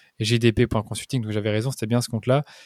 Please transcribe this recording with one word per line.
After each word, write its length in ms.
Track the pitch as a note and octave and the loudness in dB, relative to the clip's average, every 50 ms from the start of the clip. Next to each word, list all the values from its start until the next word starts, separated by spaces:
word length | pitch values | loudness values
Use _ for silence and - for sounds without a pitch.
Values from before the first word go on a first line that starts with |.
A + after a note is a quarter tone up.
| _ _ _ - | _ _ _ -4
J 200 | A2 G#2+ A#2+ A#2 | -2 0 2 4
D 140 | A#2 A#2 A2 | 4 4 4
P 120 | - A#2+ | 4 2
point 160 | A2+ - A2+ G2+ | 2 2 -2 -2
consulting, 380 | - G#2+ - - - - C3 | -4 -8 -10 -8 -6 -4 -4
donc 100 | A2 G#2+ | -4 -2
j'avais 200 | G#2 G#2+ G2+ G#2+ | -4 -4 -2 0
raison, 200 | G#2 G#2+ A2 C3+ | 0 0 -2 -2
c'était 160 | B2+ - - G#2+ | -4 -6 -4 0
bien 120 | A#2+ A#2+ | 0 0
ce 80 | A#2+ - | 0 -2
compte-là. 360 | - A2 G2+ A#2+ B2+ C#3+ D3 - - - - | -4 -4 0 2 0 0 0 -4 -12 -20 -20